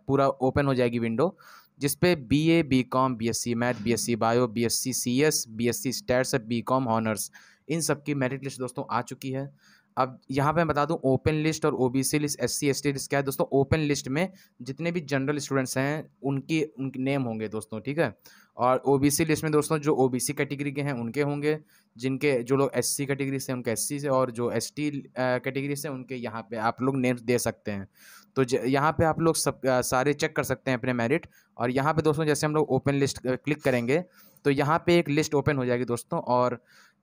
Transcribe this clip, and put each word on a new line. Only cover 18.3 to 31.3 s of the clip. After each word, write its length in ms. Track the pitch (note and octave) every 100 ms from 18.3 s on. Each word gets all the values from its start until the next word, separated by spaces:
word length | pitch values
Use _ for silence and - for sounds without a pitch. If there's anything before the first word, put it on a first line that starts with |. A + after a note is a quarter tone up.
| - _ -
और 200 | B2 B2+ C3
ओबीसी 400 | C#3 C#3+ C#3 E3
लिस्ट 180 | D3
में 80 | D#3+
दोस्तों 260 | D3+ C#3+ D#3+
जो 160 | C#3+ B2
ओबीसी 380 | B2+ B2+ -
कैटेगरी 380 | D3 C#3 C#3 C#3+
के 100 | C#3
हैं 120 | C#3+
उनके 280 | B2+ A#2 C#3
होंगे, 380 | C#3+ C#3+ D3 D#3 - _ _ -
जिनके, 460 | C3 C3 D3 B2+
जो 120 | A#2+ C3+
लोग 160 | C#3 B2
एससी 300 | A#2+ - C3+
कैटेगरी 340 | C3+ C3+ C3+
से 140 | -
उनके 180 | B2 A#2+
एससी 280 | A2 - D3
से, 80 | D3
और 220 | C3 B2+
जो 200 | A#2 A#2+
एसटी, 380 | A2 - - D3
अ, 140 | C#3 - -
कैटेगरी 580 | B2+ B2+ C3+ C3 C#3 C#3+
से 140 | D3+
उनके 260 | C3 A#2+ B2+
यहाँ 260 | A#2 A2+
पे 160 | G#2 A2+
आप 220 | A2+ -
लोग 160 | C3 C#3
नेम्स 240 | B2 B2
दे 160 | A2+ A#2+
सकते 320 | A#2 G#2 G#2+
हैं। 160 | G2+ F#2+ _ - - _ -
तो 80 |
ज-, 160 | B2 B2 A#2+
यहाँ 260 | C#3 D3+
पे 140 | D#3+ D#3+
आप 140 | D#3
लोग 140 | E3 D3+
सब, 300 | D3 - C3
अ, 140 | B2+
सारे 320 | A#2+ B2+ C#3
चेक 220 | D3 D#3 D3+
कर 80 |
सकते 280 | C3+ C3 C3
हैं 60 | B2+
अपने 160 | C3
मेरिट। 340 | B2 A#2 D#3+ -